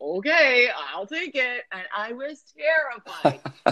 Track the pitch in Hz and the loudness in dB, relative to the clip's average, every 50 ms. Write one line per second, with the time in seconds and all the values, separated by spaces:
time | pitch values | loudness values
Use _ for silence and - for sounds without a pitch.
0 | 135 147 165 190 202 285 320 339 311 269 254 247 240 247 - - 147 139 143 170 | -6 -6 -4 -2 0 2 4 6 6 6 6 6 4 4 2 -2 -6 -6 -6 -8
1 | 196 208 311 320 359 320 247 277 254 247 247 247 - - - 190 185 - - 208 | -8 -6 -6 -6 -6 -4 -2 -2 -2 -2 -2 -6 -10 -10 -12 -12 -10 -8 -6 -6
2 | 208 226 240 247 269 294 311 269 _ _ _ - 294 302 320 320 302 269 240 220 | -6 -6 -8 -8 -8 -10 -10 -12 _ _ _ -4 0 2 2 2 2 -2 -4 -12
3 | - - - - - 147 139 - - 135 - _ - - | -14 -16 -4 2 2 2 2 0 -6 -14 -10 _ 0 0